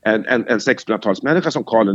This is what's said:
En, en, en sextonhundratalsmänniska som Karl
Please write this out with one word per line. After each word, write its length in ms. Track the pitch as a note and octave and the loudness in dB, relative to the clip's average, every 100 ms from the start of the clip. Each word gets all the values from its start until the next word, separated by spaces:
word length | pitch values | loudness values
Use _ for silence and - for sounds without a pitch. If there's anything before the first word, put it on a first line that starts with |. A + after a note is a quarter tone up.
| A2+ | 0
En, 180 | G#2+ - | 0 0
en, 180 | A#2+ - | -2 0
en 120 | A2+ | -2
sextonhundratalsmänniska 920 | C3 B2 - A2 G#2+ F#2 C#3 E3 D#3+ | 0 -2 -2 -4 -2 -2 0 0 0
som 140 | C#3+ | -4
Karl 300 | G#2+ A2+ G#2 | 0 2 2